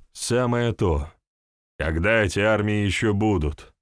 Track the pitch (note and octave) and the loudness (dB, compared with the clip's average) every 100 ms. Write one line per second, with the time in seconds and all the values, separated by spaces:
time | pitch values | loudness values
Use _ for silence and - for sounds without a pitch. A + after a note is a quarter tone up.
0 | - - - A#2+ B2 A#2+ A#2+ G#2 G2 D2 | -20 -12 -4 -2 0 0 -2 0 0 0
1 | C#2+ - _ _ _ _ _ - D2+ D#2+ | -4 -14 _ _ _ _ _ -6 -4 0
2 | G2 A2+ G2+ G2+ G#2+ G#2 G#2 G#2+ G2+ - | 2 2 2 0 2 2 0 0 0 0
3 | A2+ G2+ G#2+ F#2 D2+ - - _ | 0 2 2 0 -2 -6 -14 _